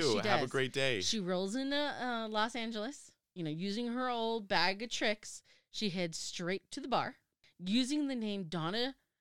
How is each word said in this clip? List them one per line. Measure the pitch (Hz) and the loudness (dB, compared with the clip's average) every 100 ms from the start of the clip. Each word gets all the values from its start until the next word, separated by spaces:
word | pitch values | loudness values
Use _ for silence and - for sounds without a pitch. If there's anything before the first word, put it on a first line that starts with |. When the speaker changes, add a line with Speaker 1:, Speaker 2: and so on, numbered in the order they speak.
Speaker 1:
you. | 151 | 6
Speaker 2:
she | 110 | 4
does. | - | 4
Speaker 1:
Have | - | 4
a | 127 | 4
great | 135 127 | 2 2
day." | 135 135 110 | 2 2 2
Speaker 2:
She | 90 226 | 2 0
rolls | 175 180 190 247 | 0 0 0 -2
into, | 269 285 | -2 0
uh, | 294 - 247 233 220 | -2 -2 -4 -4 -2
Los | 214 220 240 | 0 0 0
Angeles, | 226 220 220 294 - _ _ 185 | -4 -4 -6 -8 -16 _ _ -6
you | |
know, | 160 | -4
using | 156 196 202 240 | -2 -2 -2 -2
her | 240 254 | -2 -2
old | 240 226 226 202 | 0 0 -2 2
bag | 180 175 196 | 4 4 2
of | 240 | -4
tricks. | - 226 208 - - - _ _ | 0 2 0 -4 -16 -18 _ _
She | - 214 | -4 -2
heads | 180 175 - | 0 -2 -4
straight | - - 175 196 - | -8 -4 -2 -4 -6
to | - | -10
the | 277 | 0
bar. | 208 131 - _ _ _ - | 2 2 -4 _ _ _ -8
Using | 180 233 247 302 277 | 0 2 4 2 0
the | 254 | 0
name | 214 202 165 | -2 -2 -2
Donna | 170 160 214 254 269 _ _ | -2 0 0 -2 -4 _ _